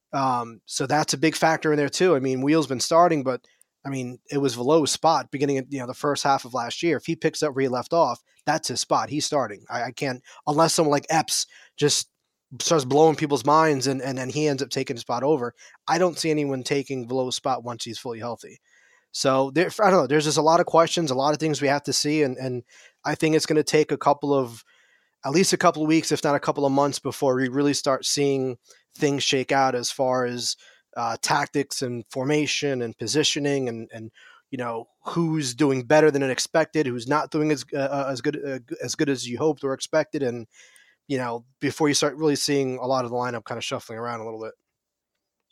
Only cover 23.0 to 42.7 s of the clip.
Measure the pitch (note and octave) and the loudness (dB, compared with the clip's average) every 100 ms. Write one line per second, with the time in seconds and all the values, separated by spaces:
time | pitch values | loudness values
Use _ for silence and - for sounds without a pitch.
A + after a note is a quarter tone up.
23 | C#3+ D3+ D#3+ D#3 - D#3 D3 D3+ D3+ C#3 | -6 0 2 2 2 0 2 2 2 0
24 | C#3+ C#3 C#3+ C#3 B2 A#2 - _ _ _ | 2 2 2 0 0 -8 -20 _ _ _
25 | _ _ C3+ D#3+ F#3 F#3 F3+ D3+ D#3 D#3+ | _ _ 0 2 2 4 2 2 2 2
26 | D#3+ D3+ D#3 C#3+ - C#3+ C#3 C3+ C#3+ C3 | 2 0 0 0 0 0 2 2 2 0
27 | C3+ - C#3 B2+ C3 C3 C#3+ C#3 C#3+ C3 | -6 -2 0 0 0 0 0 0 0 -2
28 | - - C#3 C3+ C3 A#2+ _ - _ - | -2 0 0 0 -2 -6 _ -20 _ -2
29 | D3 C#3+ - C#3 B2 C3+ C3 B2 A#2+ - | 0 0 0 0 2 2 2 0 -4 -2
30 | C3 B2+ B2 B2 A2+ - - _ _ A#2 | 0 0 -2 -4 -6 -8 -12 _ _ -6
31 | A#2 - - D3 C#3+ D3 C3 - B2+ A#2+ | -6 -4 -2 -2 -2 -4 -4 -4 -6 -8
32 | - C3+ C3 D3+ C#3+ - C#3+ C3 A#2 - | -10 -6 -2 0 0 -2 -4 -4 -6 -8
33 | A2+ C#3+ C#3+ D#3 C#3+ C#3 B2 A2+ A2+ A2+ | -4 0 0 0 -2 -2 -2 -6 -10 -14
34 | A2 - - - _ B2+ A#2+ A#2 A#2+ _ | -16 -18 -20 -20 _ -8 -6 -6 -10 _
35 | - E3 E3 D#3 C3 A#2+ D3+ C3 A#2+ D3+ | -6 -2 0 0 -2 0 2 2 4 6
36 | D#3 C#3 C3+ B2 - E3 D#3 D#3 C#3+ B2 | 6 4 0 -2 -2 0 0 0 -2 -2
37 | A#2 D3+ C#3 D#3+ D#3 C#3 - C#3+ C3+ C#3+ | -2 -2 0 0 0 -2 -4 -4 -4 -2
38 | C3+ C3 D3+ D3 D3 C3 A#2+ E3 C3 - | -4 -4 -4 -4 -6 -10 -10 -10 -8 -4
39 | D3 C3 A#2+ A#2 D#3 D3 C#3 C3+ - D#3 | -2 -2 -4 -2 -2 -2 -4 -6 -2 -2
40 | D3 D3+ C3 A#2+ A2+ _ - _ _ _ | -2 -2 -4 -4 -10 _ -20 _ _ _
41 | - C3 B2 A#2 A#2+ - C#3 - D3+ C#3 | -6 -4 -4 -8 -12 -6 -4 0 2 2
42 | D3+ C3+ D#3 C#3 - C#3 C3 | 0 0 0 0 0 0 -2